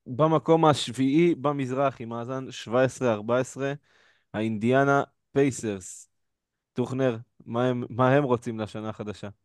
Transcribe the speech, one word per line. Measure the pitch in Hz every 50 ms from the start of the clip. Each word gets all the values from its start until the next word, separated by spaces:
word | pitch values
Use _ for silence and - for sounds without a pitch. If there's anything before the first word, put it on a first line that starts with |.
| _ -
במקום | 127 117 151 160 160 151 - - 165 160 160
השביעי | 156 139 - - - 110 127 135 135 139 160 175 175 160
במזרח, | 139 123 147 147 143 135 123 127 131 139 135 - -
עם | 117 113
מאזן | 117 117 117 123 131 135 131 127
שבע | 127 - - 107 110 127 131
עשרה | 127 - - 131 123 110
ארבע | 104 104 113 120 127
עשרה, | 131 - - 123 135 139 143 147 - _ _ _ _ _ _ _ _ _ -
האינדיאנה | 104 110 113 110 104 107 117 127 135 139 139 139 139 131 - _ _ _ _ _
פייסרס. | 139 139 143 117 - - 110 101 95 95 - - - - _ _ _ _ _ _ _ _ _ _ _ _ _ _
טוחנר, | - 123 - 127 127 135 131 117 110 120 _ _ _ -
מה | - 117 117 123
הם, | 127 127 123 123 -
מה | 113 113 127 127
הם | 135 143 147
רוצים | 123 123 117 - 123 113 110
לשנה | 110 101 - 110 107 110
החדשה? | 104 - 110 104 98 - - 101 101 _ _